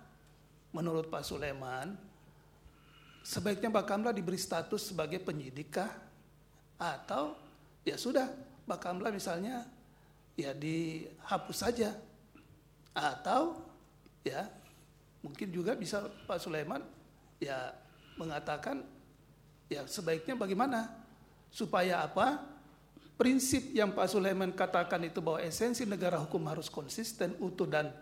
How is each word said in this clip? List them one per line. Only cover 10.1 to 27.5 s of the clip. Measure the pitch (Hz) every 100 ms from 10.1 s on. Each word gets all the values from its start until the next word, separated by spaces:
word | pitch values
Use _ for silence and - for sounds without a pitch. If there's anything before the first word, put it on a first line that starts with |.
| - -
ya | - 139
dihapus | 139 156 160 165 160 - - - 185 - 165
saja? | 208 233 214 - - - - - - - - - -
Atau | - 147 127 180 247 339 - - - - - - -
ya | 135 135 208 - - - - - - -
mungkin | 147 139 202
juga | 175 175 269
bisa | 156 202 208 - -
Pak | 175
Sulaiman | - 156 151 277 - - - - - -
ya | 139 131 127 - - - - -
mengatakan | 165 147 - 147 226 277 - - - - - - - - -
ya | 143 135
sebaiknya | - 165 160 160
bagaimana | - 196 233 269 233 226 - - - - - -
supaya | - 156 175 185 170
apa, | 151 185 247 294 - - - - - - - -
prinsip | 247 262 - 269 -
yang | 220 208
Pak | 202 190
Sulaiman | 208 185 190 185
katakan | 185 185 180 175 180
itu | 165 -
bahwa | 160 160
esensi | 170 - 233 240
negara | 226 196 180 165
hukum | 156 175 151
harus | 160 156
konsisten, | - 143 - 226 - 180 -
utuh, | 180